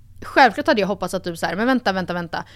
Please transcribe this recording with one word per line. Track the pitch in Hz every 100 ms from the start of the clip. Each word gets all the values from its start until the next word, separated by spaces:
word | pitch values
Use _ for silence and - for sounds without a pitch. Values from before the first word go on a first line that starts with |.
| - -
Självklart | - 330 254 294 302
hade | 233
jag | 190
hoppats | 196 180
att | 190
du | 180 165
så | 170
här, | 175
"Men | 240
vänta, | 254 208
vänta, | 190 180
vänta. | 175 170 - -